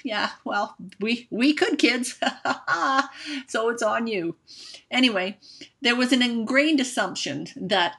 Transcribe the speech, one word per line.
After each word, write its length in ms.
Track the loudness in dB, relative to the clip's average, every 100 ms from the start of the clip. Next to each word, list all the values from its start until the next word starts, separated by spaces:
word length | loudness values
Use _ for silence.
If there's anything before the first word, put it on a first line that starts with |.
Yeah, 260 | -6 -4 -4 -6
well, 320 | -4 -2 -4 -6 -18 -6
we, 260 | -2 -2 -4
we 200 | 2 2
could, 280 | 4 2 4
kids. 400 | 2 2 -2 -4
<laughs> 80 | -4 -2 -4 -4 -2 0 2 2 0 -4 -10 -10 -6
So 220 | -2 0
it's 120 | 0
on 240 | 0 0 -2
you. 300 | -2 -2 -6 -14 -20 -20 -20 -4
Anyway, 480 | 2 4 4 -2 -6 -16 -20 -20 _
there 140 | 0 2
was 160 | 2
an 100 | 2
ingrained 580 | 2 0 0 2 4 2
assumption 680 | 0 -2 -2 -4 -6 -6 -8 -8
that 400 | 0 2 2